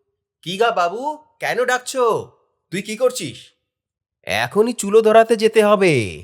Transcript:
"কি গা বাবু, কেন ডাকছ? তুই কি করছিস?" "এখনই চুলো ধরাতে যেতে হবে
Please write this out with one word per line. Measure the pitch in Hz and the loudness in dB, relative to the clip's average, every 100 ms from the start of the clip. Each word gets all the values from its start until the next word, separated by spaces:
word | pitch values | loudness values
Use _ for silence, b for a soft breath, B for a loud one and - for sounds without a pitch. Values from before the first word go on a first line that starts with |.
| _ _ _ _ | _ _ _ _
"কি | 160 190 | -12 -2
গা | 233 | 0
বাবু, | 196 175 208 277 302 _ _ | 0 -2 -4 -8 -8 _ _
কেন | 147 185 | -6 -4
ডাকছ? | 247 254 - 269 233 160 101 _ _ _ _ | -2 -2 -4 -2 0 -2 -6 _ _ _ _
তুই | 180 | -10
কি | 196 214 | -8 -2
করছিস?" | 254 254 156 104 - _ _ _ _ _ _ _ | -2 -2 -8 -12 -20 _ _ _ _ _ _ _
"এখনই | - 101 120 202 233 | -6 -4 -2 0 -2
চুলো | 233 196 214 | -2 0 2
ধরাতে | 214 220 226 226 | 6 6 4 2
যেতে | 220 220 | 2 2
হবে | 208 208 190 135 98 78 | 4 4 4 2 -2 -8